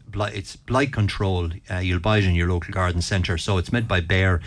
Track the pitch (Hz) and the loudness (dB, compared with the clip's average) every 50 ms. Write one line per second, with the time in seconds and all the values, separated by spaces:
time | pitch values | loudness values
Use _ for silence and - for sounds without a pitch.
0 | - - 101 101 104 104 107 101 98 - - - - - 120 127 143 143 143 - | -18 -10 -6 -4 -4 -4 -4 -8 -10 -12 -14 -16 -8 -2 0 2 2 0 0 0
1 | 104 95 - - 104 95 95 90 87 82 82 98 - - 92 90 90 92 90 90 | 0 0 0 0 0 0 0 0 -2 -2 -6 -8 -10 -8 -6 -4 -2 0 0 0
2 | 85 107 107 104 101 92 87 87 87 87 92 87 82 - - 95 92 90 87 87 | 2 2 4 4 4 4 4 2 2 2 0 -2 -2 -4 -4 -2 0 0 0 0
3 | 85 - 104 95 90 - 90 82 - - 101 92 87 - - - - - 98 90 | -2 0 0 0 0 0 -2 -4 -2 0 0 0 0 0 0 -2 0 0 0 0
4 | 85 82 95 92 95 95 90 85 - | 0 2 2 4 4 4 2 2 -2